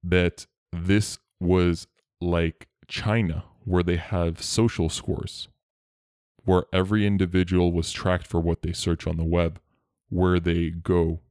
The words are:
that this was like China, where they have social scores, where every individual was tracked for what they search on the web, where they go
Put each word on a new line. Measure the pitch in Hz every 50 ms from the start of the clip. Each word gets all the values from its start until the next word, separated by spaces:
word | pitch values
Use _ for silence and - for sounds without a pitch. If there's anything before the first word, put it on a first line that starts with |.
| -
that | 87 90 90 90 87 - - - _ _ _ _ _
this | - 85 85 90 98 107 107 - - - _ _ _ _
was | 90 87 92 92 87 87 85 82 - _ _ _ _ _ _ _
like | 87 87 85 85 82 82 - _ - _ _ _ -
China, | _ - - - 110 107 117 107 82 80 82 - - _ _ _
where | - 90 90 85
they | 87 87
have | 85 - - 104 87 85 82 82 -
social | - - - - 113 117 - - 85 80
scores, | - - - - 80 67 64 - - - - - _ _ _ _ _ _ _ _ _ _ _ _ _ _ _ _ _ _ _
where | - 92 90 85 _ -
every | 92 95 95 104 107 101
individual | 101 101 92 92 85 90 92 90 87 92 90 87 87
was | 87 87 - -
tracked | - - - 95 90 87 -
for | - - 85
what | 82 85 82 - -
they | 80 87
search | - - 90 85 - -
on | 92 82
the | 80 82
web, | 82 85 87 85 82 80 - _ _ _ _ _ _ _ _ _ _
where | - 87 90 90 90 90
they | 85 87 85 85 85 80
go | 85 85 - - 92 87 82 82 82 82 _ _